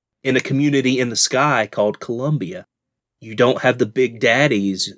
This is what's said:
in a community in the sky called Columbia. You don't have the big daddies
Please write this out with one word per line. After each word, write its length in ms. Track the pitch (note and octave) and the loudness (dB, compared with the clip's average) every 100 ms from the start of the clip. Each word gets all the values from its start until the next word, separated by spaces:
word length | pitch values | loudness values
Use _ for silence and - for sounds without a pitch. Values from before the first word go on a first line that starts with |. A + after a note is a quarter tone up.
| _ _ | _ _
in 120 | C3+ B2+ | -2 -2
a 60 | |
community 580 | - C#3 D3 C#3+ C3 B2+ | 0 0 2 2 2 0
in 100 | B2 | -2
the 60 | A2+ | 0
sky 520 | - B2+ D3 B2+ G#2+ | 0 2 2 0 -2
called 280 | - G#2 G#2 | 0 -2 -2
Columbia. 680 | - A#2+ C#3 D3+ F2+ E2+ - _ _ _ _ _ | -8 -4 -2 -2 -4 -10 -16 _ _ _ _ _
You 140 | A2+ A2 | -14 2
don't 260 | B2 C3+ | 2 4
have 160 | B2+ A#2+ | 0 0
the 80 | A2 | -2
big 340 | C3 B2 A2+ | 0 -2 0
daddies 720 | A#2+ B2 D3 A2 G2 F#2+ - | 0 2 2 2 0 -4 -6